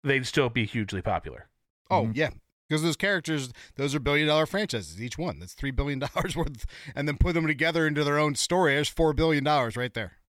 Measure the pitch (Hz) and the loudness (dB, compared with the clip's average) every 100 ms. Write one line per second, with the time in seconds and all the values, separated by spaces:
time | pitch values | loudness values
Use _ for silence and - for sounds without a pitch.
0 | 143 135 127 - 131 117 107 120 104 98 | 2 0 2 2 2 2 -2 -2 -2 -2
1 | 90 87 - 62 - _ _ _ _ 185 | -2 -2 -4 -14 -18 _ _ _ _ 2
2 | 113 110 156 - _ _ _ 151 165 147 | 2 0 -2 -4 _ _ _ 0 0 0
3 | 190 196 160 156 127 - - - 139 147 | 0 0 0 -2 -4 -12 -20 -4 -2 0
4 | 135 147 151 151 156 190 208 117 80 82 | 2 2 4 4 2 0 -2 -4 -6 -10
5 | 120 - 170 73 90 - 139 127 139 135 | -10 -6 -6 -6 -12 -6 -2 0 0 -2
6 | 139 - 185 151 156 131 - - - 135 | -2 -2 -2 -2 -4 -4 -12 -12 -12 -4
7 | 147 139 175 170 160 147 160 165 156 147 | -4 2 2 2 0 0 0 2 2 2
8 | 143 147 151 143 - 175 170 139 151 - | 2 2 2 0 0 2 4 2 0 2
9 | 160 143 160 151 139 151 117 117 123 113 | 2 4 2 2 2 2 0 -2 -4 -4
10 | 98 - | -8 -10